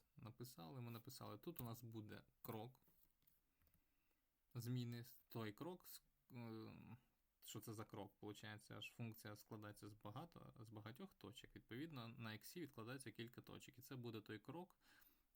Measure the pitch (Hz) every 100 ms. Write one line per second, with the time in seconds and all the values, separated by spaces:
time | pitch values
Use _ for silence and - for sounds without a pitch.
0 | - - 113 - 123 - 165 139 120 117
1 | - - 110 110 - 160 120 117 117 113
2 | 104 101 - - - 113 117 - - -
3 | - - - - - _ - - - -
4 | - - _ _ _ 123 117 127 120 120
5 | 113 - - 120 110 101 160 180 - -
6 | - - - 120 117 110 110 82 82 113
7 | - _ _ _ - 113 - 107 107 107
8 | 98 - 104 104 107 104 - 107 104 -
9 | 117 110 107 104 - 110 107 104 104 107
10 | 104 123 170 - - - 110 107 107 117
11 | 190 - 101 - - - - 113 165 139
12 | 113 123 113 107 - 180 147 123 110 135
13 | 117 - 117 - - - - - - 135
14 | 120 110 - 107 - 156 185 - - -
15 | - - -